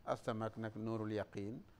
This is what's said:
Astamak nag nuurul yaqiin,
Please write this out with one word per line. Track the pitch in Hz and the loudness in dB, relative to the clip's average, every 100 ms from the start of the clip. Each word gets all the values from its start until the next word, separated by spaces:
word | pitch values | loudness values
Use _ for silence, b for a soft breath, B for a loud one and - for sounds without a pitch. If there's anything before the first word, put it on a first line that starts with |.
Astamak | - - - 110 113 113 | 0 2 2 2 2 0
nag | 110 107 | -4 -2
nuurul | 110 113 107 | 0 2 2
yaqiin, | 107 95 104 101 135 - - | 2 0 -2 -4 -4 -10 -20